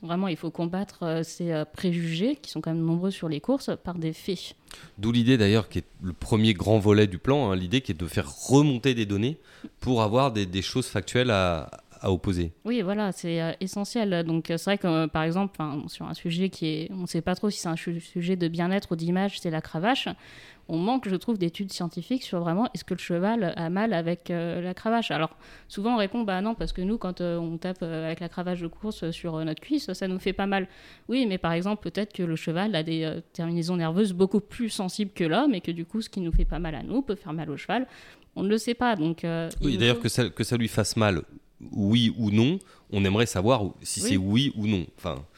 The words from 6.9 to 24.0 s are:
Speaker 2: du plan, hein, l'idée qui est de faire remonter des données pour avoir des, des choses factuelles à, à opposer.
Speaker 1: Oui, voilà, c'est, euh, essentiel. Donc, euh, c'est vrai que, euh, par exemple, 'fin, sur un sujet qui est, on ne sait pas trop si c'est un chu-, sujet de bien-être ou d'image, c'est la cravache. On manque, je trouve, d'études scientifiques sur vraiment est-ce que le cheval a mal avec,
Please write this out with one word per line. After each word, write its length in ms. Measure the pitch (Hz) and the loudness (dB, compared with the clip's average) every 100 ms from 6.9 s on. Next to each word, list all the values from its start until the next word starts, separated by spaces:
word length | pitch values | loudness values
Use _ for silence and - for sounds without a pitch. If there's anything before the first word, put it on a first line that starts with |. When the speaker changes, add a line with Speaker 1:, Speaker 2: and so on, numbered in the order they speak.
| 104 104 | 6 6
Speaker 2:
du 120 | 92 | 2
plan, 320 | - 143 117 | 0 2 2
hein, 60 | 92 | 0
l'idée 240 | 90 123 | 2 0
qui 120 | 131 | 0
est 20 | |
de 120 | 82 85 | -4 -2
faire 220 | - 71 | -2 -4
remonter 640 | - - 135 151 123 135 | -8 6 6 6 4 0
des 120 | 120 104 | 0 0
données 320 | 101 117 156 - - - _ | 0 0 -4 -14 -20 -20 _
pour 220 | 127 120 | 0 2
avoir 300 | 107 117 139 | 4 4 2
des, 120 | 107 | 2
des 160 | 95 95 | -2 -2
choses 260 | 90 131 123 | -2 -4 -2
factuelles 440 | 104 - 123 127 | -4 0 2 4
à, 400 | 101 90 82 65 - _ - | 4 4 0 -4 -14 _ -6
à 100 | - | 0
opposer. 420 | 90 - 87 85 - | 0 0 0 -2 -4
Speaker 1:
Oui, 180 | 208 247 | -4 -2
voilà, 300 | 185 208 208 | 0 -2 -2
c'est, 280 | 180 170 170 | -4 -4 -2
euh, 120 | 165 - | -2 -4
essentiel. 640 | 190 202 202 240 208 170 | -6 -6 -4 -2 0 0
Donc, 260 | 165 165 - | 0 0 0
euh, 60 | 165 | -4
c'est 140 | 190 | 0
vrai 80 | 202 | 0
que, 80 | 185 | 2
euh, 200 | 160 160 | 2 2
par 160 | 160 | 0
exemple, 320 | 160 175 196 - | 0 0 -2 -4
'fin, 280 | 156 147 - | -4 -4 -8
sur 180 | - 160 | -10 -10
un 80 | |
sujet 360 | 165 175 165 190 | -6 -4 0 -2
qui 160 | - 160 | 0 -4
est, 240 | 156 170 | -2 -6
on 100 | 190 | -6
ne 40 | 180 | -4
sait 160 | 165 | -2
pas 140 | 165 185 | -2 0
trop 120 | 208 | -2
si 120 | - | -2
c'est 80 | 185 | -4
un 80 | 160 | -4
chu-, 240 | - 170 | -4 -8
sujet 360 | - 180 175 185 | -6 -4 -2 0
de 120 | 165 | 0
bien-être 440 | 165 175 196 - | 0 0 0 -2
ou 40 | 165 | -4
d'image, 420 | 165 185 196 - | 0 0 0 -2
c'est 100 | 175 | -4
la 100 | 160 | -4
cravache. 480 | - 160 196 262 - - - - - - - | -4 -2 0 0 -2 -10 -16 -20 -20 -20 -6
On 100 | 165 | -2
manque, 300 | 190 254 208 | 0 0 0
je 60 | |
trouve, 240 | 185 - 220 | -2 -2 0
d'études 340 | 170 - 196 | -2 -2 -8
scientifiques 520 | - 175 180 170 254 | -4 -6 -6 -4 -4
sur 160 | - 180 | -2 -2
vraiment 280 | 170 175 254 | 0 0 0
est-ce 80 | - | -2
que 100 | - | -6
le 60 | 180 | -8
cheval 560 | - 170 196 233 175 - | -2 0 2 2 0 -2
a 140 | 165 | -2
mal 220 | 185 226 | 0 0
avec, 400 | 170 | 0